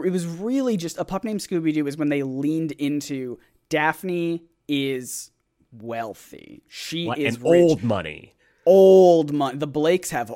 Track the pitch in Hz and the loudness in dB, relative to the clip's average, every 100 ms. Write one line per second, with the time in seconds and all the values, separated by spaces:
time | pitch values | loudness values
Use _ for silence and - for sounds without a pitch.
0 | 185 180 170 165 214 269 254 214 165 - | 0 -2 -4 -8 -4 -2 -2 -2 -4 -8
1 | 170 190 220 208 - 180 160 151 143 151 | -8 -8 -6 -8 -6 -4 -2 -2 -2 -4
2 | 147 143 135 131 147 160 160 139 143 147 | -2 -2 -4 -4 -4 -2 -4 -6 -4 -4
3 | 143 135 127 117 _ _ - 156 156 156 | -6 -8 -10 -12 _ _ -6 -2 0 -2
4 | 185 175 170 170 _ _ - 143 139 131 | -4 -4 -4 -6 _ _ -6 -4 -2 -6
5 | 123 - - _ _ _ _ 117 113 113 | -8 -14 -16 _ _ _ _ -18 -10 -8
6 | 113 95 - - - - _ - - 165 | -8 -12 -20 -20 -20 -20 _ -16 -10 -6
7 | 170 135 135 113 127 175 170 147 113 101 | -6 -4 -4 -2 2 6 6 4 0 -4
8 | 80 76 - _ _ _ - 190 190 190 | -4 -12 -18 _ _ _ 4 8 10 10
9 | 180 170 147 147 139 135 143 139 156 180 | 8 6 2 -2 -4 -4 -6 -2 0 0
10 | - 143 110 | -2 -6 -6